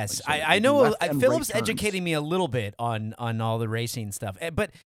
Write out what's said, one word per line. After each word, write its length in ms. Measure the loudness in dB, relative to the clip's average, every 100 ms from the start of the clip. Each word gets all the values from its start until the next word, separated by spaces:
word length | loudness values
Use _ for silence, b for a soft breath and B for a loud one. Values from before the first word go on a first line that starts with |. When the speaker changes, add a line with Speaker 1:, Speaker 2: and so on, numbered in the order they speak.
Speaker 1:
Yes, 180 | 0 -4
Speaker 2:
so 60 | -2
Speaker 1:
I, 80 | -2
Speaker 2:
they 60 |
Speaker 1:
I 140 | 2 4
Speaker 2:
do 20 |
Speaker 1:
know, 140 | 6 6
Speaker 2:
left 240 | 4 4
Speaker 1:
uh, 40 | 0
Speaker 2:
and 100 | 4
Speaker 1:
Philip's 300 | 4 4 2
Speaker 2:
right 80 | 0
turns. 120 | 0
Speaker 1:
educating 340 | 0 -2 -2
me 80 | 0
a 80 | -2
little 260 | 0 0 0
bit 300 | -2 -4 -4
on, 380 | -4 -2 -4 -6
on 220 | -4 -2
all 180 | 0 -2
the 100 | -2
racing 440 | -4 -4 -6 -8
stuff, 240 | -8 -8 -8
eh, 100 | -6
but 200 | -4 -4 -6 b